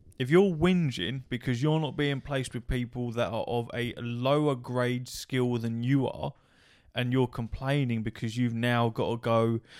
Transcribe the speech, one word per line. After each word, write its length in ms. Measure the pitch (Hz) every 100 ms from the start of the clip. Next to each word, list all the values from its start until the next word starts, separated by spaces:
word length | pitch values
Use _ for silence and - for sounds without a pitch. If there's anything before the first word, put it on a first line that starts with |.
| - -
if 100 | 127
you're 240 | 170 202
whinging 720 | 156 175 180 151 117 87 135 -
because 320 | 123 - 120
you're 180 | 151 160
not 160 | 147 -
being 260 | 147 135
placed 320 | - 135 127
with 140 | 123 -
people 440 | 127 123 123 120
that 160 | 113 98
are 180 | 110 -
of 220 | 120 117
a 200 | 120 120 -
lower 580 | 120 120 131 147 151 127
grade 520 | 120 123 123 123 123
skill 500 | - - 131 123 120
than 260 | 117 117
you 240 | 120 139 123
are, 260 | - 139 - _ _ _ _ _ 117
and 180 | 123
you're 140 | 131 123
complaining 760 | 123 113 - 135 143 127 113
because 360 | 110 - 113 113
you've 180 | 123 113
now 340 | 120 120 117
gotta 280 | 110 92 117
go 420 | 120 113 113 113 - -